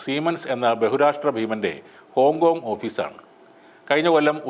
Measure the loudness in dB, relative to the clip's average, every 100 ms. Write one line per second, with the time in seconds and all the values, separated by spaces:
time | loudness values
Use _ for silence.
0 | -6 -2 -2 -4 -4 -2 0 2 2 2
1 | 2 2 -2 -2 -2 -2 -4 -6 -14 -20
2 | -6 2 2 4 2 0 -4 -6 -6 -6
3 | -8 -10 -20 _ -20 _ -20 -12 -2 0
4 | 4 4 4 0 0